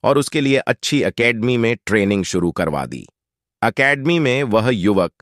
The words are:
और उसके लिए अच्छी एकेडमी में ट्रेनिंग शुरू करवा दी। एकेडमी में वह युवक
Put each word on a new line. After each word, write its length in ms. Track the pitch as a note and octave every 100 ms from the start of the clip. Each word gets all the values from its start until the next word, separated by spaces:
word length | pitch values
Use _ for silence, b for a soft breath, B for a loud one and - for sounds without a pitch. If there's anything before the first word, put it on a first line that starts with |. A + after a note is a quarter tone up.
और 140 | G#2 C#3+
उसके 220 | C#3 D#3
लिए 160 | C3+ C3+
अच्छी 460 | - - - C#3+
एकेडमी 540 | F#2+ - A#2+ A#2 A#2 A#2+
में 200 | A2+ A#2+ -
ट्रेनिंग 380 | G#2+ G2 G2+
शुरू 260 | F2 F#2 E2+
करवा 360 | D#2+ E2 C#2+ C2
दी। 200 | B1 G1+ _ _ _ _ _
एकेडमी 540 | A2+ - C3+ C#3+ C#3 E3+
में 240 | C#3+ B2+
वह 280 | C3+ A2 A2+
युवक 420 | C3 E3+ F#2+ F2 _